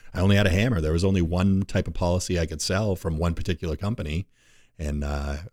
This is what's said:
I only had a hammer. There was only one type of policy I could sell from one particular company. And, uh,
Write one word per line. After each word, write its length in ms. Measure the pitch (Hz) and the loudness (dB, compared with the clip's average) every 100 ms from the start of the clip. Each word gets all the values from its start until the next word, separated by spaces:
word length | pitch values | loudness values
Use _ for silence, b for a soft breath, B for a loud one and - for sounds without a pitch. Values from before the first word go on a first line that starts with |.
| b | b
I 60 | - | 0
only 160 | 95 | 4
had 140 | 101 104 | 6 4
a 20 | |
hammer. 300 | 90 120 98 | 4 2 2
There 120 | 76 | 0
was 120 | 82 | 2
only 180 | 95 95 | 2 2
one 400 | 82 87 98 95 | 2 2 2 2
type 240 | 98 95 90 | 0 -2 -2
of 80 | |
policy 460 | - 87 92 - 90 | -2 0 0 0 -2
I 60 | 80 | -2
could 140 | - | -4
sell 360 | - 92 107 92 | -2 0 0 -2
from 220 | 85 80 | -2 -2
one 160 | 87 | -2
particular 420 | 82 - 87 87 76 | -2 -2 -4 -4 -4
company. 500 | 101 120 76 80 - b b b b - | -4 -4 -4 -4 -6 b b b b -8
And, 240 | 76 73 | -4 -4
uh, 320 | 71 71 71 71 92 | -2 -4 -4 -6 -8